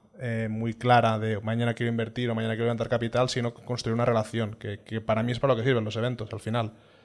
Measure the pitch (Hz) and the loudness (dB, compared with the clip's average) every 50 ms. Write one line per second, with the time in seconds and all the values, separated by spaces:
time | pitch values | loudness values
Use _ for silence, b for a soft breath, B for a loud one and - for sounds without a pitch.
0 | _ _ - 214 131 120 113 113 113 110 110 110 113 117 110 - - 123 123 120 | _ _ -14 -10 -6 -4 -4 -2 -2 -4 -4 -2 -4 -4 -4 0 4 6 6 8
1 | 117 113 110 107 110 110 110 101 110 110 113 117 120 117 113 - 120 117 117 113 | 6 6 4 2 0 0 -2 -2 -2 -2 0 0 0 0 0 0 0 -2 0 -2
2 | 113 110 113 123 123 120 113 110 113 113 113 110 117 120 117 110 113 - 127 113 | -2 -4 -4 -4 -2 0 0 0 0 -2 -2 0 0 0 0 0 -2 0 0 0
3 | 117 113 - 120 127 123 - 131 120 117 - - - 120 123 117 - 117 113 117 | 0 0 2 2 2 2 0 -2 -2 -2 -4 -6 -8 -6 -6 -4 -2 -2 0 2
4 | 120 120 117 110 107 - - 117 113 104 110 - - 104 101 - - - 110 110 | 2 4 4 2 2 0 -2 -2 -2 -2 -4 -8 -8 -10 -10 -10 -10 -8 -8 -6
5 | 107 - 110 110 113 123 123 117 - 139 127 113 113 139 131 117 107 107 104 113 | 0 0 0 2 2 0 -2 -2 0 0 0 2 4 2 2 2 2 0 -2 -2
6 | 113 127 123 - 107 - - 98 - 107 110 120 113 104 - b b b b b | -2 -2 -2 -4 -8 -8 -10 -8 -6 -2 -2 -2 -2 -2 -6 b b b b b
7 | b | b